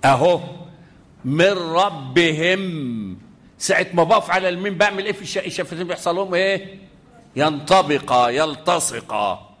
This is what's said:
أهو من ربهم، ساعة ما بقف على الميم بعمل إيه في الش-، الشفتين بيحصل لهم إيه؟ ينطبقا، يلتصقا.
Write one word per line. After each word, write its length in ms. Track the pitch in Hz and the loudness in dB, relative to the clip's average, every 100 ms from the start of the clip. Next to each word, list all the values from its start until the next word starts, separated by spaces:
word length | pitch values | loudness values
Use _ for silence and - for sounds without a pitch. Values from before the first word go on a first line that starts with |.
| - | 4
أهو 340 | 131 160 170 - - - - - - - _ 127 | 4 4 2 -2 -16 -18 -20 -20 -20 -20 _ -4
من 260 | 147 180 | 4 4
ربهم، 1700 | 196 170 165 202 160 131 131 170 156 165 190 190 165 135 117 101 90 - - - _ | 4 0 2 2 0 -2 2 2 2 0 0 -2 -6 -6 -6 -8 -12 -18 -20 -20 _
ساعة 300 | - 180 185 | -2 0 0
ما 100 | 175 | 0
بقف 280 | 170 220 226 | 2 2 2
على 180 | 180 185 | -2 0
الميم 280 | 175 196 185 | -2 -4 0
بعمل 280 | 202 196 202 | 0 0 -6
إيه 60 | |
في 100 | 202 | -6
الش-، 160 | 175 - | -6 -6
الشفتين 460 | 202 - 165 165 | -6 -6 -8 -6
بيحصل 320 | 175 175 - 175 | -8 -4 -2 -2
لهم 180 | 196 | -2
إيه؟ 460 | 175 190 196 190 - - - _ - - - | 0 0 -2 -6 -18 -20 -20 _ -20 -14 -2
ينطبقا، 960 | 151 147 147 190 156 147 - 123 123 | 0 0 4 4 4 0 2 2 4
يلتصقا. 1300 | 127 156 143 - 175 - 120 113 110 101 90 - _ | 2 -2 -2 -2 0 -2 -6 -8 -2 -2 -4 -10 _